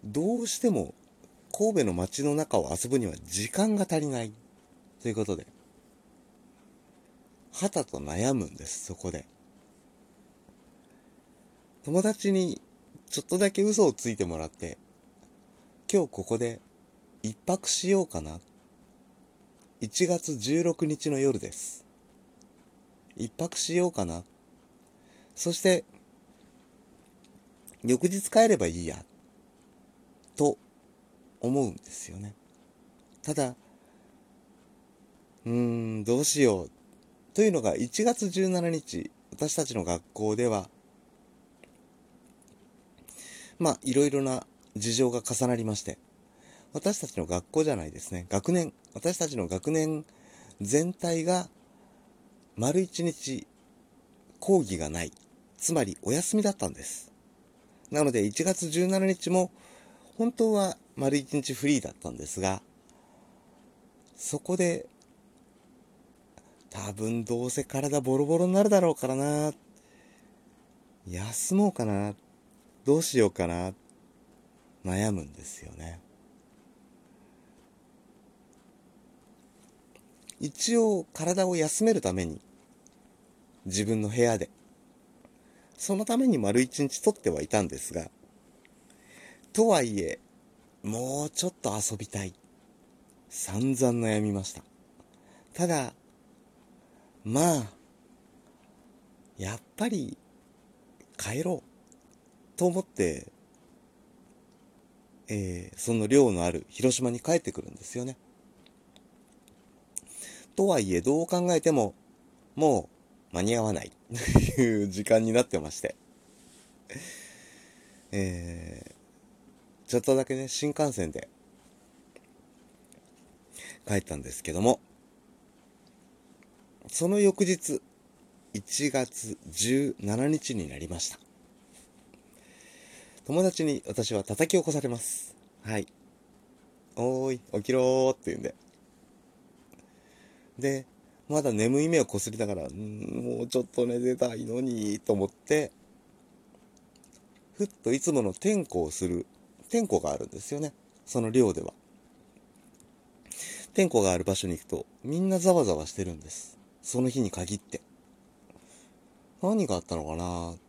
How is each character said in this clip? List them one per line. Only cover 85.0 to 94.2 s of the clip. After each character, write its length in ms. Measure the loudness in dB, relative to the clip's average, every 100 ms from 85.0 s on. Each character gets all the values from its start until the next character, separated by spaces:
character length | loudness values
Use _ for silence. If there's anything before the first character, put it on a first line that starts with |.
| _ -20 -20 _ -20 -20 -20 -12
そ 180 | -4 -2
の 100 | 0
た 120 | 2
め 100 | 4
に 120 | 6
丸 200 | 8 8
一 200 | 6 4
日 220 | 0 4
取 140 | 4 4
っ 40 |
て 100 | 0
は 140 | 0
い 40 | 2
た 140 | 4
ん 60 | 4
で 100 | -2
す 160 | -6
が、 160 | -6 -8 _ -20 -20 -20 -20 -20 -20 -20 -20 -20 -20 -20 -20 -8
と 140 | 2 4
は 160 | 4
い 160 | 4 0
え、 200 | -2 -6 -14 -20 _ _ _ _
「も 440 | -6 -4 -2 -2 -4
う 40 |
ち 160 | -2 -4
ょ 20 |
っ 40 | -4
と 180 | -4 -2
遊 180 | -4 -6
び 100 | -8
た 160 | -8
い」、 100 | -8 -10 -20 -20 -20 _ _ -20 -20 -20 -16
散 460 | -12 -6 -2 -2 2
々 300 | 2 2 0
悩 140 | 0